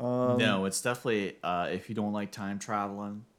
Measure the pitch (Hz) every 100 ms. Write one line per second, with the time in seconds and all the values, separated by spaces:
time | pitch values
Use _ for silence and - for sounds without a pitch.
0 | 123 127 127 123 110 98 95 - 123 120
1 | 131 107 98 - 85 87 85 92 - 110
2 | 104 104 101 - 98 101 107 104 101 101
3 | 101 104 117